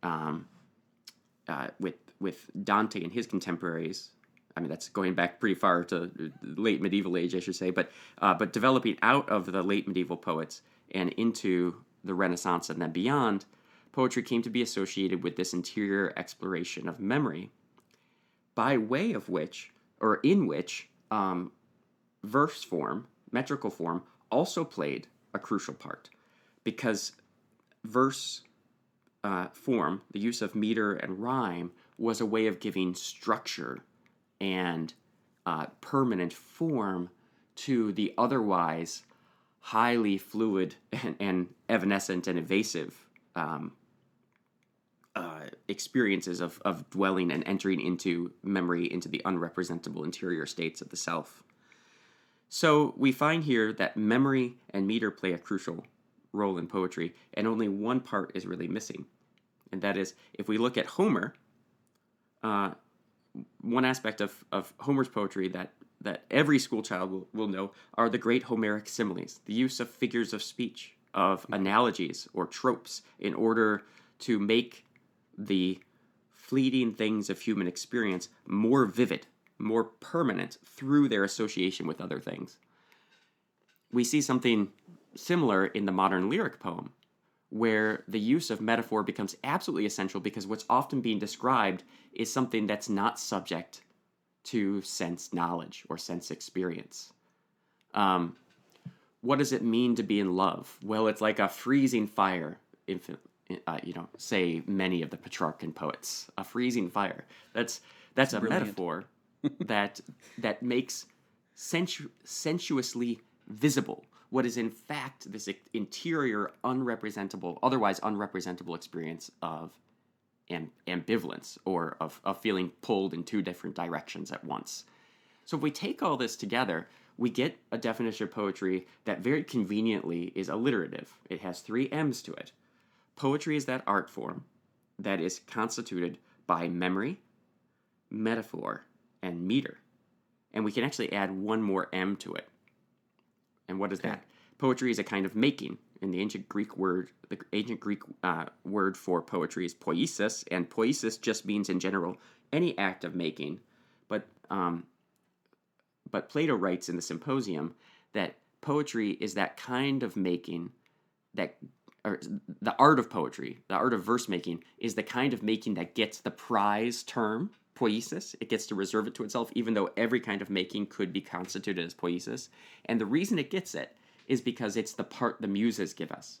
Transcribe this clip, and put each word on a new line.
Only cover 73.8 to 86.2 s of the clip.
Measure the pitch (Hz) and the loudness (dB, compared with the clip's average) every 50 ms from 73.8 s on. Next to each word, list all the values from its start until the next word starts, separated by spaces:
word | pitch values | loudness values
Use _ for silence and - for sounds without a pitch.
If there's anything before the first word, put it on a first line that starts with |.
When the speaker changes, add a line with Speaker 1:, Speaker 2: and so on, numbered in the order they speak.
| - - - - - _ _ _ | -2 -10 -20 -20 -20 _ _ _
Speaker 1:
to | - - 117 104 | 0 0 2 2
make | 101 101 113 117 120 - - - - _ _ _ _ _ _ _ _ _ _ | 4 4 4 4 4 2 -8 -20 -20 _ _ _ _ _ _ _ _ _ _
the | - 98 107 101 95 92 90 92 - - _ _ _ _ _ _ _ _ _ | -12 -2 0 2 4 4 2 0 -2 -8 _ _ _ _ _ _ _ _ _
fleeting | _ _ - - - 135 127 131 123 131 123 113 104 | _ _ -10 -2 2 4 4 4 4 4 2 2 2
things | - 110 107 110 107 101 - | 0 0 2 2 0 0 -2
of | 101 - | -4 -4
human | - - 110 101 92 | 0 0 0 2 2
experience | 90 90 - - - - 123 113 104 95 90 - - _ _ _ | 0 -2 -4 -8 -4 -2 0 0 0 0 -2 -4 -8 _ _ _
more | - - 101 107 113 127 139 127 | -4 0 2 4 6 6 6 6
vivid, | 104 87 113 123 107 - - - _ _ _ _ _ _ _ | 4 4 2 2 2 2 -4 -4 _ _ _ _ _ _ _
more | 107 107 110 113 113 | -2 0 2 2 2
permanent | 110 - _ - - - 170 165 131 101 92 92 - - - _ | 0 -4 _ -18 -6 -2 0 2 2 2 0 -2 -6 -6 -16 _
through | - - - 135 135 143 147 143 135 | -20 -16 -10 0 4 6 8 8 6
their | 113 104 98 | 6 4 2
association | 98 - - 113 104 - - 92 95 92 - 85 80 | 2 2 -2 -2 -2 0 2 0 0 0 0 -4 -4
with | 78 - | -4 -4
other | - 90 - - | -4 -6 -6 -6
things. | - - - - - - - _ _ _ _ _ _ _ _ _ _ _ _ _ _ _ _ _ _ _ _ _ _ _ _ _ _ _ - | -4 -6 -8 -8 -8 -12 -14 _ _ _ _ _ _ _ _ _ _ _ _ _ _ _ _ _ _ _ _ _ _ _ _ _ _ _ 2
We | 123 123 | 2 2
see | 120 - 151 | 4 4 2
something | 139 - 131 127 127 127 117 107 101 98 - _ _ - - - _ _ - | 4 4 2 2 4 4 4 4 4 0 -2 _ _ -20 -20 -20 _ _ -20
similar | - - - 175 175 160 123 101 95 95 | -16 -2 0 2 4 6 6 6 6 4
in | 95 - 110 104 | 4 2 0 0
the | 98 95 | 0 2
modern | 92 95 95 95 92 | 4 4 4 4 4